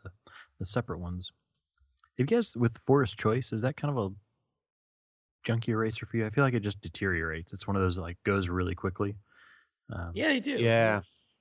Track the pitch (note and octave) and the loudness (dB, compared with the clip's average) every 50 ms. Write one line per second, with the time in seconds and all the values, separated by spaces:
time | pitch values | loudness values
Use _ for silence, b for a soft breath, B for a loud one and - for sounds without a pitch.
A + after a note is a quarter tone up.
0 | - F#2 - _ _ B B B B B B - F#2 - - B2 A2+ - - F2+ | -18 -18 -18 _ _ B B B B B B -8 -6 -4 -2 -2 -2 -4 -6 -6
1 | F2+ F2 F2+ F2+ F#2 - - _ _ _ _ _ _ _ _ _ _ _ _ _ | -6 -6 -6 -6 -8 -10 -12 _ _ _ _ _ _ _ _ _ _ _ _ _
2 | _ _ _ - B2+ D3 A3+ A#3+ A3+ - - A#2 A#2+ A#2 A#2 - - - C3+ C#3+ | _ _ _ -2 0 2 2 2 2 0 0 2 2 2 2 0 2 4 6 6
3 | C3 - - - - A2 A2+ C3 B2 - A#2+ A2 A2 C3 - - - D3 C#3+ B2 | 4 2 0 0 2 2 2 2 0 -2 -2 -2 -2 -2 -2 -2 -4 -2 0 0
4 | G2+ F#2+ G2 G2 - _ _ _ _ _ _ _ _ _ _ _ _ _ _ _ | -2 -2 -4 -10 -18 _ _ _ _ _ _ _ _ _ _ _ _ _ _ _
5 | _ _ _ _ _ _ _ _ - - A2+ A2+ A#2 B2 A2+ A2 A2+ A2+ A2+ - | _ _ _ _ _ _ _ _ -4 -2 -2 0 0 0 0 0 0 -2 -2 -6
6 | A2+ - - A#2 A2 G#2+ G#2+ C#3+ C#3 C3 A#2+ A2+ G2+ G#2 G2 - - - - - | -8 -4 -2 -2 -2 0 2 2 2 4 2 0 0 -2 -4 -4 -8 -10 -6 -4
7 | G2+ F#2+ F2+ E2 D#2+ D#2+ D#2 E2 E2+ - - F#2+ - - G2 G2 F#2+ F#2 F2 F#2 | -2 0 0 0 0 -2 -4 -6 -8 -10 -12 -10 -4 -2 0 2 2 2 2 0
8 | E2 E2+ F2 - - G#2 G2 G2 F#2 F2 F2 F#2 F2+ F2+ F2+ - - F#2+ F#2 - | -4 -8 -8 -4 0 2 2 2 2 0 0 0 0 -2 -2 -4 -4 -4 -2 -2
9 | G#2 G2+ G2+ G2+ - b b b b b b b b b b b _ - - - | -2 -4 -4 -6 -14 b b b b b b b b b b b _ -12 -8 -8
10 | F2 E3+ F3+ G3 C#4+ D#4+ C#4 B3 G3+ C#4 C#4 G#3+ A#2 A2+ A2+ A#2 A2+ A2 G#2+ G2+ | -8 -6 -4 -2 0 0 0 0 -2 -2 -2 2 4 4 6 6 6 4 2 2
11 | F2+ - _ _ _ _ _ _ | -2 -6 _ _ _ _ _ _